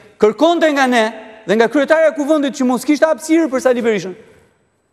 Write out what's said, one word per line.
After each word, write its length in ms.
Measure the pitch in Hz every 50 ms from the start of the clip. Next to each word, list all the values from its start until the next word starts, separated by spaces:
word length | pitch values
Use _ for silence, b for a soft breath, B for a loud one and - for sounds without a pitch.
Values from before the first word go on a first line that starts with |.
| B B B -
kërkonte 480 | - 214 220 - 294 330 349 330 330 311 285
nga 140 | 285 269
ne 180 | 254 247 233 214 220 - - - - - - -
dhe 80 | 170 196
nga 120 | 220 233 220
kryetaria 420 | - 294 277 277 311 320 320 302
e 60 | -
kuvendit 400 | 294 285 269 320 302 277 277 208 -
që 60 | 262
mos 180 | 247 254 226 -
kishte 220 | - 302 262 311
hapësirë 420 | 320 311 220 - - 320 330 330 269 262
për 80 | 254 -
Sali 200 | 262 247 240 220
Berishën. 300 | 233 214 190 165 190 180 - - - _ _ _ _ _ _ _ _ _ _ _ _